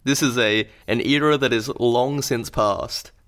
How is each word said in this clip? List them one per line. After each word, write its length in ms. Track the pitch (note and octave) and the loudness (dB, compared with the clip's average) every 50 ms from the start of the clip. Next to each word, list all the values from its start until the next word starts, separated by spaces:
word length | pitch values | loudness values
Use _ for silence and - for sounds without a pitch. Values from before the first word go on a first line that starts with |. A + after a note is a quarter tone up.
| - | -4
this 180 | C3 C#3 - D#3 | -2 0 0 0
is 160 | C3 A#2 B2 | 0 2 2
a, 280 | A2+ G#2+ G#2+ G#2+ G#2 - - - - - | 2 2 2 0 0 -4 -8 -12 -6 -4
an 180 | A#2 A#2+ - | -2 0 0
era 320 | - C#3+ D3 D3+ D3+ D3+ C3+ | 2 2 2 2 2 2 2
that 160 | C3+ B2 A#2 | 2 2 0
is 140 | A2+ A2 - - - | 0 -2 -4 -4 0
long 420 | B2 A#2+ A#2 A#2+ B2 C3+ C#3+ C#3+ | 0 2 2 2 2 0 -2 -4
since 280 | C3+ - C3 A#2 A#2+ - | -4 -2 -4 -4 -4 -4
past." 640 | - A2 G#2+ G#2 G2 - - - - - - - - _ _ | -2 0 0 0 0 -2 -4 -8 -8 -10 -12 -14 -20 _ _